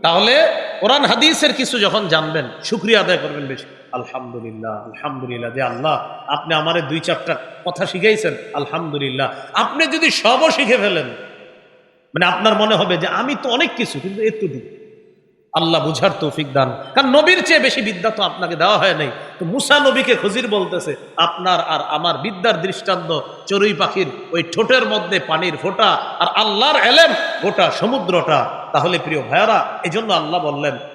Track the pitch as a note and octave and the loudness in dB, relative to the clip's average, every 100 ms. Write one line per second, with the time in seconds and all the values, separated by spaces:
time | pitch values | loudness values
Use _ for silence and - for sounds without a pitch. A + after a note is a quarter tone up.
0 | E3+ E3+ G#3+ C#4 D#4+ - - - G3+ C#4+ | 2 4 4 4 4 0 -6 -2 2 4
1 | A3+ A3+ D4+ D#4+ D4+ B3 B3+ A#3+ G3+ G3 | 4 4 4 4 0 0 -2 0 0 0
2 | G3 D#3+ D#3 D#3 A#2+ - - G#3+ G#3 G#3+ | 0 0 0 -4 -6 -10 -6 -4 2 2
3 | F3 F#3 D3+ D3 C3+ C3 - - - B2+ | 2 0 -2 -8 -8 -10 -14 -20 -12 -10
4 | A#2+ C3+ B2 A#2 A2+ A2 A2 G#2+ G#2+ G#2+ | -8 -12 -12 -12 -12 -10 -8 -8 -12 -12
5 | D3+ C3+ B2+ A#2+ A#2 B2 B2+ A#2+ D#3 C3 | -10 -8 -8 -8 -6 -4 -4 -2 -2 -2
6 | - - - D3 D#3+ D#3+ D3+ E3+ C#3+ D#3+ | -4 -12 -6 -6 0 0 0 -2 -2 -4
7 | D#3+ D#3+ - D#3+ - - F3 E3+ F#3 F#3+ | -2 -4 -2 -6 -6 -10 -10 -6 -6 0
8 | G#3 G#3+ F3 C#3 - C#3+ C#3 E3 E3 D3 | 2 2 0 -4 -8 -8 -6 -6 -4 -4
9 | C#3 B2+ C3 - - F3+ A3+ C#4+ D#4 D#4 | -4 -2 -2 -4 -6 -2 -2 0 0 2
10 | D#4+ - G#3+ C4 D#4 - B3 G#3+ G3+ E3+ | 2 2 2 4 4 2 2 2 2 0
11 | B2+ A2+ - - - - _ _ _ _ | -4 -10 -16 -18 -20 -20 _ _ _ _
12 | _ D3+ F3+ F3+ G#3+ G#3 G#3+ G3+ F#3 F3 | _ 0 2 2 2 2 2 2 2 0
13 | E3+ F#3 B3+ C4 C4+ A#3+ B3 - A3+ C#3+ | 0 -2 -2 -2 -2 0 0 -2 -6 -6
14 | F3+ G3 A3 A3 F#3+ B2+ - - - - | -8 -2 -2 -2 -6 -6 -12 -20 -20 -20
15 | _ _ _ _ _ D#3 E3 D#3+ D3 D#3 | _ _ _ _ _ -2 2 2 0 0
16 | F#3+ - D#3 D3 C#3+ C#3 B2+ A#2 - - | 0 0 -4 -4 -2 0 0 -2 -2 0
17 | C4+ C#4 D#4 F#4 - D#4+ B3+ C4 G#3+ F3+ | 4 6 6 4 4 4 4 0 -4 -2
18 | G#3+ A3 F#3 E3 F3 E3 F3+ G#3 G3 D#3 | -2 -2 -4 -2 -6 0 2 4 2 0
19 | C#3+ - - - E3 B3 - C#4+ C4+ B3 | -4 -6 -16 -8 -4 -4 2 4 6 2
20 | B3 A#3 G#3 G#3 A#3+ G#3 F3+ F3 D#3+ C3+ | 2 2 2 -2 -2 0 0 -4 -4 -8
21 | - - E3+ F3 F#3 E3+ - D#3 C#3+ D3+ | -8 -2 -2 0 0 0 0 -4 -2 -2
22 | E3+ C#3+ F3+ F#3 A3+ F3+ F#3+ - G3 F3+ | -2 -2 -6 -2 -2 0 -4 -6 -4 -4
23 | E3 D#3 - - - G3+ G#3 F3 F#3 - | -2 -4 -4 -14 -4 0 2 2 0 0
24 | D#3+ - - E3 D#3+ F#3+ A3+ C4 A3 G#3+ | -2 -4 -4 -4 0 2 4 2 2 -2
25 | E3+ G3 - D#3+ F3+ D3+ F#3 F#3 G#3 D#3 | 0 -2 0 0 0 -2 -4 2 4 4
26 | - - F3 - A3 G3+ C4+ D4+ G3+ C#4+ | -2 -2 0 2 0 2 2 4 6 6
27 | E4 A3 - - F#3+ G3+ E3+ - G#3 C4 | 6 4 -4 -2 -2 2 2 2 -2 -2
28 | F#3 F3 C#3+ C#3+ G#2+ - - - E3 F3 | 0 0 4 2 2 -6 -2 0 2 0
29 | D#3 D#3 A#2 D#3 A3 G3+ - - F3+ F3+ | -2 -4 0 2 4 2 0 -4 -4 -4
30 | A3+ E3+ D3+ F3 D3+ C#3+ D3 A#2 - | 0 0 0 -2 -2 -2 -4 -4 -12